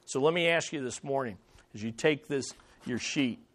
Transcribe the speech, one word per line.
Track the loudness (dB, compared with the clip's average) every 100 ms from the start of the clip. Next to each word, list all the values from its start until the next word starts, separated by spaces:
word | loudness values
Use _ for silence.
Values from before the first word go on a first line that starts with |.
| -6
So | 2
let | 2
me | 4 4
ask | 2 0
you | -4
this | -6 -6
morning, | -4 -2 -2 -8 _ -20 -18
as | -8
you | -8
take | 0 2 2 0
this, | -4 -4 -10 -20 -14 -6
your | -4
sheet, | -2 0 0 -2 -12